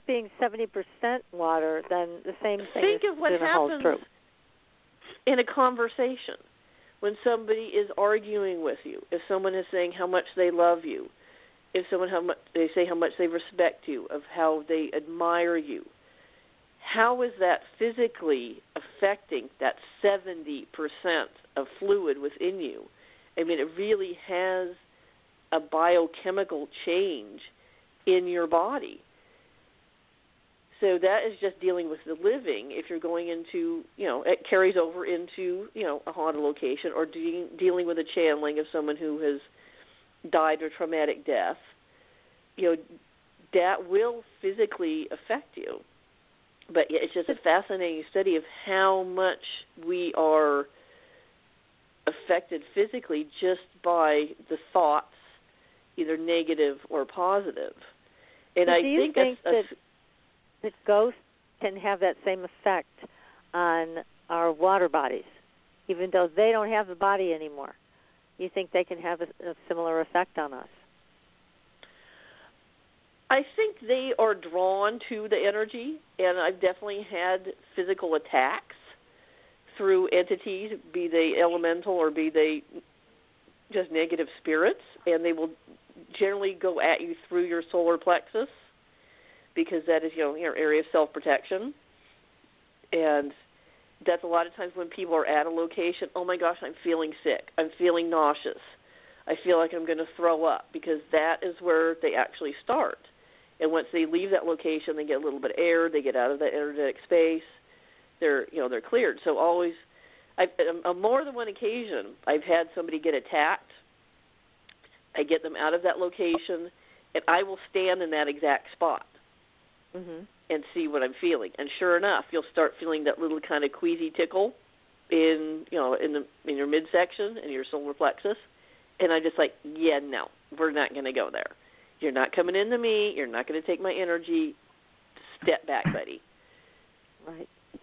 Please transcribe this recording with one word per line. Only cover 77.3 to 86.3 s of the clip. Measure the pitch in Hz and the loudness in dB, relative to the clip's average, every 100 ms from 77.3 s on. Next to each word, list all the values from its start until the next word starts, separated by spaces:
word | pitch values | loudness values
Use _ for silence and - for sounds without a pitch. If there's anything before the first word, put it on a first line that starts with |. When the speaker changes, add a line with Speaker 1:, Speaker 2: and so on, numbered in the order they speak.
| 185 190 - _ - | -2 -4 -14 _ -6
Speaker 2:
physical | 180 185 175 156 | -4 -2 -2 -2
attacks | - 156 131 226 - - - - _ _ _ _ _ _ _ - | 0 2 2 0 -10 -20 -20 -20 _ _ _ _ _ _ _ -2
through | 196 185 185 | 2 4 4
entities, | 180 180 190 214 190 214 214 - | 2 2 -2 -4 -8 -8 -12 -8
be | 170 170 | -4 0
they | 165 160 - | 2 4 4
elemental | 170 170 170 170 202 | 2 2 0 0 0
or | 180 160 | 0 0
be | 151 156 | 0 0
they | 156 156 151 - - - _ _ _ _ _ _ _ - | 2 2 0 -8 -20 -20 _ _ _ _ _ _ _ -6
just | 202 170 | -4 -2
negative | 160 165 170 151 - | 0 0 -2 -4 -6
spirits, | - 156 185 392 - - - | -2 2 2 0 -8 -6 0
and | 165 170 | 2 0
they | |
will | 160 160 160 - - _ - - - | -2 -4 -8 -20 -20 _ -20 -16 -2
generally | 196 | 0